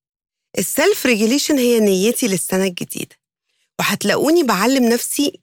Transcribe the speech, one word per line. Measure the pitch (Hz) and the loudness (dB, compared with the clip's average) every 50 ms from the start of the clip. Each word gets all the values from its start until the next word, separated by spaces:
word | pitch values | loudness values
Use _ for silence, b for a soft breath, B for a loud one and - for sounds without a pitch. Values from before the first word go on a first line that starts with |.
| _ _ _ _ _ _ _ _ _ _ - - | _ _ _ _ _ _ _ _ _ _ -6 -6
السيلف | 190 - - - 302 381 415 - - | -4 -4 -2 0 0 0 0 0 0
regulation | 269 240 196 220 220 247 285 - - 311 269 | 0 0 2 2 0 0 0 0 0 0 2
هي | 247 240 240 226 | 2 2 2 4
نيتي | 214 202 196 185 190 220 240 - - 226 | 4 2 2 2 2 0 0 0 -2 -2
للسنة | 190 170 - - 190 185 190 | -2 -2 -4 -2 -2 -2 -2
الجديدة، | 190 175 - - - - - - - - _ _ _ _ _ _ _ _ _ _ _ _ - | -2 -4 -8 -12 -10 -10 -12 -12 -14 -16 _ _ _ _ _ _ _ _ _ _ _ _ -6
وهتلاقوني | - - 202 - - 202 180 - - 277 320 349 320 | -4 -4 -4 -2 -2 0 0 0 2 2 2 2 2
بعلم | 233 208 180 202 240 269 269 247 | 2 0 0 2 2 2 2 2
نفسي | 226 233 240 - - - - 285 285 - - | 2 2 0 -2 -4 -4 -2 -2 -2 -4 -8